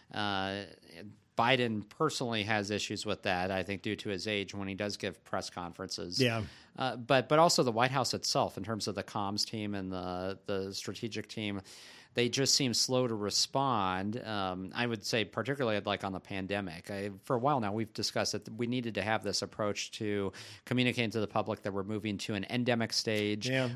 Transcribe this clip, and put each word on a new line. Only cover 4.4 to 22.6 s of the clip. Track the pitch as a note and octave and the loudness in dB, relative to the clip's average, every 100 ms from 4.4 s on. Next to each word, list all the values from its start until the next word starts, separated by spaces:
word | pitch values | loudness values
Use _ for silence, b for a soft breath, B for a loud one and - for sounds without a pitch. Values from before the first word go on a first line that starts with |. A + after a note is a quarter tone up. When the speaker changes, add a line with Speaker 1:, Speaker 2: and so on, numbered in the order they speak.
| F#2 | -2
Speaker 1:
when | G2+ G2 | -6 -6
he | F#2+ | -4
does | G#2 G2+ | -4 -2
give | G2+ E2+ | -6 -6
press | - G2 - | -6 -4 -4
conferences. | - F2 F2 F#2+ - F2+ F2+ | -6 -8 -8 -8 -6 -4 2
Speaker 2:
Yeah. | B2 A2+ G#2 B B - | 2 2 -4 B B -4
Speaker 1:
Uh, | C3 A#2+ | -4 -4
but, | A2+ C3+ B2 | 4 4 6
but | D3+ | 8
also | E3+ - | 8 8
the | B2+ | 4
White | A2 B2+ | 4 2
House | C3+ A#2+ | 4 0
itself, | - - D3 G2+ - | 0 0 2 2 -2
in | |
terms | G2 A2 A2 | -4 -4 -2
of | G2 | -4
the | |
comms | - A2+ G2 G2+ - | -2 0 0 0 -2
team | A2+ G#2 G2+ | -2 -2 -2
and | F#2+ | -4
the, | F#2 F2+ F2+ F#2 G2 - | -4 -4 -2 -4 -6 -4
the | G2 G2 | -2 -2
strategic | G2 - G2+ A#2 G#2+ - | -4 -6 -6 -6 -6 -8
team, | - G#2 G2+ B B B B B - | -4 -2 -4 B B B B B 2
they | A#2+ | 2
just | B2+ C3 | 4 4
seem | - C3+ G#2+ | 4 4 2
slow | - B2+ B2+ | 2 2 2
to | A2 | 0
respond. | G2+ - - C3+ C#3 A#2 F#2+ F#2 G2+ A#2+ | 0 2 2 2 2 4 2 2 -2 -4
Um, | A2 G#2 F#2+ F#2 F#2+ - | -4 -2 -2 -2 -4 -2
I | A#2+ | 0
would | A2+ | -2
say | - A#2+ G2+ | 0 0 0
particularly, | - A2 C#3 A#2+ G#2 | -2 -2 0 2 2
like, | G2+ G2 | 0 -2
on | G2 | -2
the | F#2 | -4
pandemic. | - G2 F#2+ G2+ G2 E2 - | -6 -6 -2 -2 -2 -8 -8
I, | G2+ G2+ G2 | -4 -4 -6
for | - B2+ | -2 2
a | |
while | C3 C#3+ | 4 2
now, | G#2 | 2
we've | G#2+ A2 | -2 -4
discussed | - G#2 A#2 G2+ | -2 -2 0 0
that | G#2 - A2 | -2 -6 -6
we | A#2+ | -2
needed | B2 A#2 G2+ | -2 -2 -2
to | |
have | G2 A2 | 2 2
this | G2+ F#2 | 2 -2
approach | G2 - G#2+ G2+ - | -4 -2 -2 -2 -6
to | - A2 G#2 G2 B B B - | -4 -2 0 -2 B B B -2
communicating | B2 B2 A#2+ A#2 | 2 4 4 0
to | A2+ | 0
the | G2+ | 0
public | A2+ G#2 G#2 | 0 0 -2
that | G#2 | -4
we're | G2 | -4
moving | G2 G#2+ G#2+ F#2+ | -4 -2 -2 -4
to | - G#2 | -2 -4
an | F#2+ | -2
endemic | B2 | 0